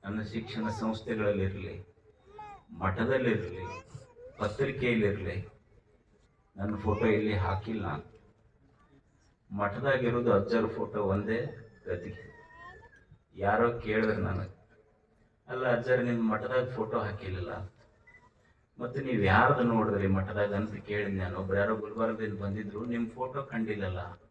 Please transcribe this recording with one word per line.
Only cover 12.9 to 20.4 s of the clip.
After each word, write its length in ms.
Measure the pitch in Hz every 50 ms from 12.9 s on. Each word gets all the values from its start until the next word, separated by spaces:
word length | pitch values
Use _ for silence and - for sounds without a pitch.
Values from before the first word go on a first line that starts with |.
| - - _ - - - _ _ -
ಯಾರೋ 460 | 95 98 101 107 113 120 120 117 -
ಕೇಳಿದ್ರು 420 | 107 107 107 110 110 110 104 95 92
ನನಗೆ, 460 | 92 92 95 95 - - - - _ _ - _ _ _ _ _ _ _ _ _ _ _ _ _ -
"ಅಲ್ಲ 300 | 127 131 131 123 120 113
ಅಜ್ಜರ, 220 | - 127 127 120
ನಿಮ್ಮ 340 | 120 120 117 113 113 110 110
ಮಠದಾಗ 400 | - - - - - - - -
ಫೋಟೋ 240 | 220 - - - 165
ಹಾಕಿಲ್ಲಲ್ಲ, 720 | - 98 95 - 95 92 92 92 90 - 69 - 95 - - _ - _ _ _ _ - - - - - _ _ _ _ _ _ _ _ _ -
ಮತ್ತೆ 220 | - - - -
ನೀವು 220 | - - 113 107 98
ಯಾರ್ದು 400 | 95 95 - - 143 139 127 120
ನೋಡಿದ್ರಿ 440 | 117 113 110 101 98 101 98 98
ಮಠದಾಗ?" 480 | 95 95 95 98 104 104 101